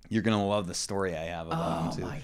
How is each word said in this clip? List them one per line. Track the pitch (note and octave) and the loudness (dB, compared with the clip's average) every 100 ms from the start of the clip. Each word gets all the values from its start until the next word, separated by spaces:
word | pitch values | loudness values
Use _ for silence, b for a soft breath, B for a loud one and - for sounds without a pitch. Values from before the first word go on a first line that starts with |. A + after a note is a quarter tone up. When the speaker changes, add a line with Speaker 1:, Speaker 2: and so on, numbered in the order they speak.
| - | -2
Speaker 1:
You're | A2 | 2
gonna | G#2 G#2+ G2 | 4 4 4
love | G#2 F2+ | 2 0
the | |
story | F#2 - G2 F#2+ D#2+ | -4 -2 0 0 -2
I | |
have | E2 E2+ E2 | -4 -4 -4
about | E2 E2+ E2+ | -2 0 0
him, | E2 | -2
Speaker 2:
Oh | E2 | -2
Speaker 1:
too. | |
Speaker 2:
my | - - | -4 -6